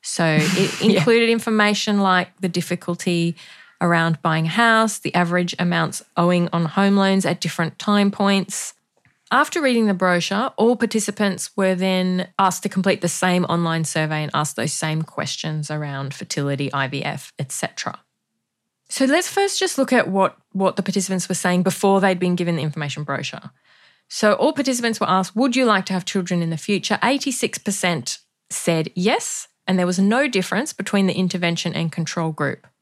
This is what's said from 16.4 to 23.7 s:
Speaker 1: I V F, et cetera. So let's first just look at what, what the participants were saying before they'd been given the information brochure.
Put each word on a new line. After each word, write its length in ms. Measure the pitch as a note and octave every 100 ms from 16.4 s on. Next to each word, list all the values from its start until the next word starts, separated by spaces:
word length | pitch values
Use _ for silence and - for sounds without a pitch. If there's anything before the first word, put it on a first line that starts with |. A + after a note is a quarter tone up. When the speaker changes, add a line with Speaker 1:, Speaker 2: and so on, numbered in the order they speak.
| C#3+ C#3 C#3
Speaker 1:
I 160 | C#3 C3+
V 160 | C#3
F, 280 | - D3 - -
et 140 | C3
cetera. 480 | - E3+ - - - _ _ _ _ _ _ _ _ _
So 160 | -
let's 240 | C4+ D4+ F4+
first 320 | - G4 -
just 160 | F#4+ -
look 160 | B3+
at 160 | B3 F3+
what, 300 | F#3+ F#3+ - _
what 240 | F#3+ F#3+ -
the 60 |
participants 460 | G3 G3 F#3 F#3+ -
were 60 |
saying 280 | F3+ F3+ F3+
before 380 | F#3 F3+ G3 G3
they'd 180 | F#3+ F3+
been 180 | F3+ F3
given 200 | F3 E3
the 60 |
information 420 | D#3 D3 D3 C#3
brochure. 460 | D3 C#3 C#3 - - _ _